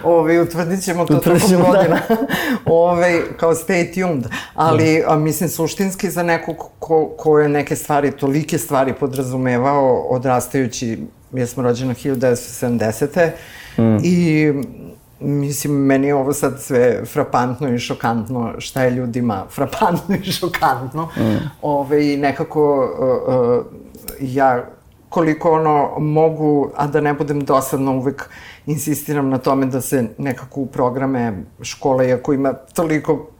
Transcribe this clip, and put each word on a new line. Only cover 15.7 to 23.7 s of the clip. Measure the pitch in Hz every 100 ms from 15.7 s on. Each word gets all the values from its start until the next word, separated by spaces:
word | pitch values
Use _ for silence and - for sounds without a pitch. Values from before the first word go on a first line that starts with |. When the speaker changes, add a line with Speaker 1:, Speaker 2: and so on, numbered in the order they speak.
| 143
Speaker 1:
meni | 139 135 139
je | 143
ovo | 131
sad | 143 143 127
sve | - 127 123 101 113
frapantno | 147 135 131 123 120 143
i | 120
šokantno, | - - 120 117 107 127 113 -
šta | - 135
je | 127
ljudima | 123 123 120 120 98 90
<laughs> | -
frapantno | 139 - 214 175 - 196
i | 196
šokantno. | - 175 - 151 127 131 147 160
Speaker 2:
Mm. | - 113 107 151 -
Speaker 1:
Ove, | - 143 139 147 147
i | 143
nekako, | 143 131 156 156 147 139 123 - 131 123 - 127 120 120 -